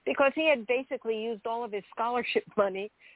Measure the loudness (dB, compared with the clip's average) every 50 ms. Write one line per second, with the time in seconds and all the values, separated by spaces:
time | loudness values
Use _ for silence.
0 | _ -4 2 4 4 4 4 4 4 4 2 2 2 -2 -2 -2 -2 -4 -8 -6
1 | -4 -4 -2 -2 -2 -4 -6 -6 -6 -6 -4 -4 -6 -6 -6 -8 -8 -10 -6 -4
2 | -2 0 0 -2 -2 0 -2 -2 -2 -2 0 2 2 2 2 -4 -8 -8 -12 _
3 | -20 -20 -20